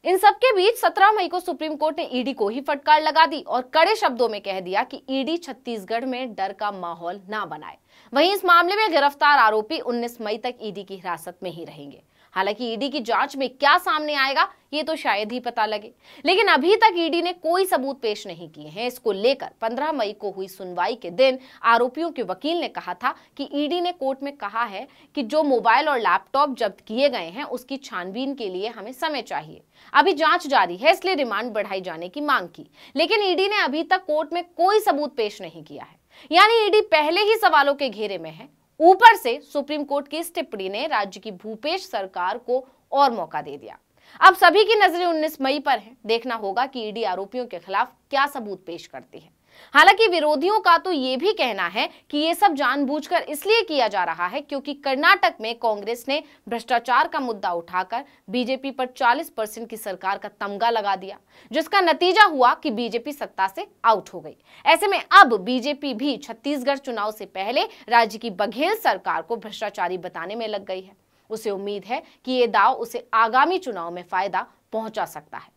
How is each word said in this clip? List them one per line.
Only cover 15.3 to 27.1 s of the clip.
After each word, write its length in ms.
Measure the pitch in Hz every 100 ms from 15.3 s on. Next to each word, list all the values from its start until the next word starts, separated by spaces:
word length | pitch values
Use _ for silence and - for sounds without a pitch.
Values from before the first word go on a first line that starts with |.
ही 60 | 247
पता 240 | 247 233 214
लगे, 240 | 208 - _ _ -
लेकिन 240 | - 381 403
अभी 280 | 311 320 440
तक 180 | 453 349
ईडी 260 | 330 339
ने 100 | 349
कोई 300 | 349 311 359 381
सबूत 340 | 320 262 277
पेश 260 | 226 208 202
नहीं 220 | 165 165
किए 200 | 156 151
हैं। 180 | 170 247
इसको 260 | 247 226
लेकर 380 | 190 233 269 - _
पन्द्रह 300 | 226 240 302
मई 200 | 302 208
को 180 | 214 208
हुई 160 | 190 190
सुनवाई 460 | - 185 180 180
के 160 | 247 170
दिन 260 | 175 262 262 - -
आरोपियों 460 | 226 233 247 277 330
के 120 | 277
वकील 380 | 185 185 294 339
ने 80 | 269
कहा 260 | 180 180
था 200 | 180 254 320 _ -
कि 120 | 277
ईडी 260 | 285 294 349
ने 120 | 349
कोर्ट 280 | 349 269 269
में 100 | 277
कहा 300 | 285 254 226
है 220 | 233 196 269 _ _ -
कि 60 |
जो 180 | 220 302
मोबाइल 440 | 294 240 214 240 302
और 100 | 262
लैपटॉप 540 | 196 180 - 269 294 240
जब्त 240 | 214 -
किए 260 | - 220
गए 200 | 285